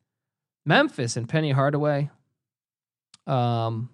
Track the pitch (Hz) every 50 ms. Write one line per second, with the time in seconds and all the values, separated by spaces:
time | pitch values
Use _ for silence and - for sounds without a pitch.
0 | _ _ _ _ _ _ _ _ _ _ _ _ - 143 175 247 294 - - -
1 | 127 117 - 123 117 - - 160 156 151 135 135 135 143 143 147 147 151 147 143
2 | 147 143 - _ _ _ _ _ _ _ _ _ _ _ _ _ _ _ _ _
3 | _ _ _ - - - 139 127 120 120 120 117 113 113 113 110 113 117